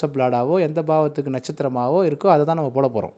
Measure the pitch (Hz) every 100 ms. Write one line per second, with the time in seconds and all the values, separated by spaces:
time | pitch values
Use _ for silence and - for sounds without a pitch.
0 | 151 139 127 123 127 185 156 156 156 156
1 | 151 147 139 131 - 151 143 127 123 170
2 | 185 143 196 156 147 165 139 131 135 113
3 | 95